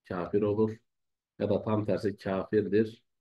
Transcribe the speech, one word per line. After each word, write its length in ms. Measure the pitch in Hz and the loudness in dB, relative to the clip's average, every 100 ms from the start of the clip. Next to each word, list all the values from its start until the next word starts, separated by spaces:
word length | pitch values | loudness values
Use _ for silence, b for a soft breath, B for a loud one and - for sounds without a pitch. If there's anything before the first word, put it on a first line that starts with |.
| - | -10
Kafir 340 | 92 85 101 | -6 -2 0
olur. 340 | 104 104 110 110 _ _ _ _ _ - | 2 2 0 -2 _ _ _ _ _ -4
Ya 120 | 104 | 0
da 120 | 95 | 0
tam 240 | - 107 104 | 0 0 0
tersi 300 | 90 107 101 | 0 -2 -4
kafirdir. 880 | 101 95 - 107 98 101 113 110 _ _ | -4 -4 0 0 2 2 2 -2 _ _